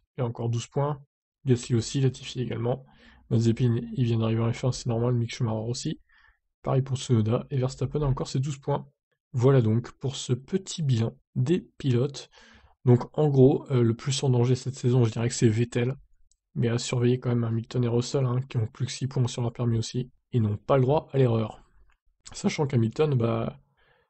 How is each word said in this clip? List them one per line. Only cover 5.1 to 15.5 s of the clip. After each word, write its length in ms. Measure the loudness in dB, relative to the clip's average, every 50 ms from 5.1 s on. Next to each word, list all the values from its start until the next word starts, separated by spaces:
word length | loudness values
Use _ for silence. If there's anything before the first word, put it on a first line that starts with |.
| 0
Mick 180 | 0 -2 -4 -4
Schumacher 340 | -4 -4 -2 -2 -4 -4
aussi. 320 | -6 -6 -6 -6 -6 -8 -8 _ _ _ _ _ _ _ _ _ _ _ _
Pareil 220 | -4 -2 0 0 0
pour 120 | -2 -4
Tsunoda, 520 | -4 0 2 2 2 2 2 0 -2 -2 -4
et 80 | -4
Verstappen 460 | -2 -2 -2 -4 -4 -6 -4 -4 -2 -2
a 20 |
encore 220 | -2 -2 -2 -4
ses 120 | -6 -4 -4
douze 200 | -4 -4 -6 -8
points. 280 | -6 -4 -4 -4 -6 -10 _ _ _ _ _ _ _ _ -2
Voilà 280 | 2 4 6 6 6 4
donc 280 | 4 2 0 -2 -6 -12
pour 220 | -8 -8 -6 -6
ce 160 | -6 -4 -4
petit 520 | -4 -4 -4 -4 -4 -4 -4 -4 -6 -4 0
bilan 280 | 0 2 2 0 -2 -4 _ _ _ -4
des 240 | -2 0 0 0 -2
pilotes. 680 | -2 -8 _ -6 -2 0 2 2 0 0 -4 -10 -16 -18 _ -20 -20 -20 -20 -20 _ _ _ _ 4
Donc 180 | 4 4 4 4 -2 -2
en 100 | 0 2
gros, 380 | 4 6 8 8 8 6 4 -2 0
euh, 100 | 0 2
le 140 | 2 2 0
plus 280 | -2 -4 -4 -4 -2 0
en 60 | 2
danger 240 | 2 2 2 2 0
cette 220 | -2 -2 -8 -8
saison, 280 | -2 0 2 4 4 4
je 80 | 2
dirais 160 | 0 -2 -2
que 60 | -2 0
c'est 160 | 2 2
Vettel, 460 | 4